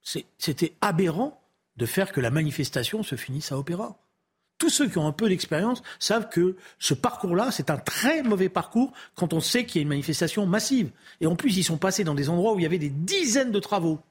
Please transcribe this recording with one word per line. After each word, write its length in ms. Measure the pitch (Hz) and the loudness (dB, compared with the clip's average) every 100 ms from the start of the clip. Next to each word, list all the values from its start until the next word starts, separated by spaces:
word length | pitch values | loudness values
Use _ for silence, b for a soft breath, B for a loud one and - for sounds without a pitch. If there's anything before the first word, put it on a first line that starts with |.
C'est, 240 | - 143 - _ | -8 -10 -10 _
c'était 360 | - 139 160 - | -4 0 -2 0
aberrant 600 | 214 165 185 160 269 - _ _ _ - | 0 2 2 0 -4 -6 _ _ _ -6
de 100 | 120 | -2
faire 260 | - 190 | 0 0
que 100 | - | 0
la 100 | 120 | 0
manifestation 720 | 147 151 135 139 - 120 220 | 2 0 -2 -4 -2 -4 -4
se 120 | 208 131 | -4 -6
finisse 360 | - 135 - | -6 -8 -4
à 60 | 135 | -6
Opéra. 400 | 139 175 220 - _ _ _ _ _ _ | -4 -6 -6 -12 _ _ _ _ _ _
Tous 120 | 330 | 0
ceux 180 | - 269 | 2 2
qui 80 | 170 | 2
ont 80 | 151 | 0
un 60 | |
peu 180 | 147 220 | 0 2
d'expérience 540 | 180 - 156 214 247 B B | 2 0 0 0 -2 B B
savent 300 | - 220 220 | 0 0 0
que 260 | - 180 185 B B | 2 2 0 B B
ce 160 | - 139 | -2 0
parcours-là, 560 | - - 185 175 247 | 0 -2 0 0 0
c'est 180 | - 143 | -2 -2
un 80 | 147 | -2
très 460 | - - 254 320 | -2 0 2 2
mauvais 260 | 254 202 185 | 2 2 2
parcours 420 | 185 - 226 269 B B - | 0 0 0 0 B B -4
quand 180 | 170 | 0
on 60 | 160 | 0
sait 260 | - 240 240 | 0 0 0
qu'il 140 | 170 | -2
y 20 | |
a 20 | |
une 60 | 147 | 0
manifestation 580 | 143 143 147 165 - 196 | -2 -2 0 0 0 2
massive. 420 | 202 220 262 156 B B B | 2 2 0 0 B B B
Et 60 | 160 | 0
en 80 | 170 | 2
plus, 220 | 285 185 | 2 2
ils 60 | |
sont 140 | 170 160 | 0 0
passés 260 | 190 190 | 0 0
dans 120 | 175 143 | 0 0
des 140 | 139 | 0
endroits 240 | 175 208 | 2 2
où 60 | 208 | 2
il 40 | |
y 20 | 160 | 0
avait 140 | 180 | 0
des 100 | 147 | -2
dizaines 600 | 139 175 392 311 240 254 | -4 -2 0 2 2 2
de 80 | 202 | -2
travaux. 400 | - 202 165 151 _ | 0 0 0 -2 _